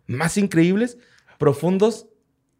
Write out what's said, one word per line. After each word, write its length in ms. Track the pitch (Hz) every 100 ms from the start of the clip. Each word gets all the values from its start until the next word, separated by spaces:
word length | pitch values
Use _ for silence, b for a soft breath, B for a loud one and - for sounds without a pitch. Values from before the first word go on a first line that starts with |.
| -
más 320 | 123 160 208
increíbles, 580 | 196 165 175 190 240 - b b b b
profundos 680 | - - 165 185 220 226 - _ _ _ _ _